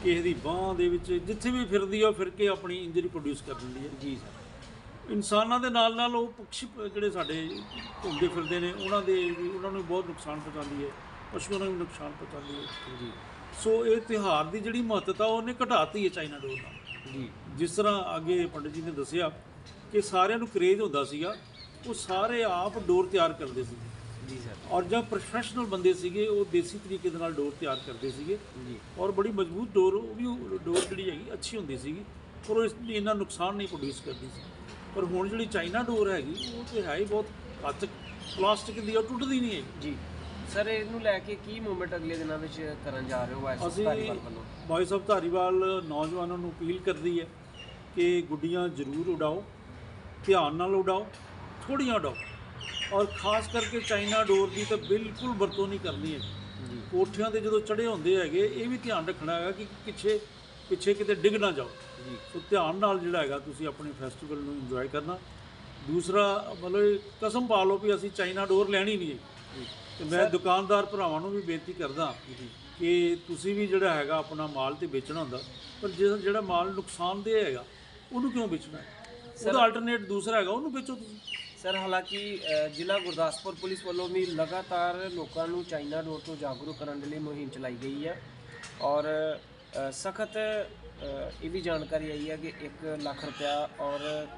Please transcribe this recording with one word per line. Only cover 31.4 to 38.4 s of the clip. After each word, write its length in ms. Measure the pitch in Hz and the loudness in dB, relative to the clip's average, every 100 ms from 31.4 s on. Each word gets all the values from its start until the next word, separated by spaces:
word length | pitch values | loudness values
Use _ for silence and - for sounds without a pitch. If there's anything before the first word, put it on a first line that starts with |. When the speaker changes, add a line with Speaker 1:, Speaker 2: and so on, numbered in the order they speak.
| - 226 | -6 -6
Speaker 1:
ਹੁੰਦੀ 200 | 160 131 | -6 -6
ਸੀਗੀ, 280 | 131 165 202 - - - - | -6 -8 -10 -16 -16 -14 0
ਪਰ 80 | 220 | 4
ਉਹ 80 | 226 | 4
ਇਸ, 60 | - 233 | 0 -4
ਇੰਨਾ 240 | 214 208 | -2 2
ਨੁਕਸਾਨ 420 | 208 196 - 180 202 | 0 0 -2 -2 -2
ਨਹੀਂ 120 | 196 | -4
ਪ੍ਰੋਡਿਊਸ 320 | 170 139 127 - | -4 -6 -6 -8
ਕਰਦੀ 220 | 123 131 - | -8 -10 -12
ਸੀ। 60 | - - - - - 196 | -14 -14 -14 -14 -8 -2
ਪਰ 80 | |
ਹੁਣ 260 | 180 180 196 | 0 0 0
ਜਿਹੜੀ 160 | 226 226 | 0 0
ਚਾਈਨਾ 380 | 196 170 208 | 0 0 0
ਡੋਰ 280 | 240 226 202 | 2 4 4
ਹੈਗੀ, 240 | 185 135 185 240 | 2 -2 -6 -6
ਉਹ 220 | 233 240 233 | -6 -4 -2
ਤੇ 60 | |
ਹੈ 120 | 180 151 | 0 0
ਹੀ 100 | 202 | 2
ਬਹੁਤ 200 | 208 208 - - - 143 | 2 0 -6 -12 -6 -6
ਘਾਤਕ, 240 | 139 202 - - - - | -4 -6 -6 -14 -12 -10
ਪਲਾਸਟਿਕ 420 | - | 2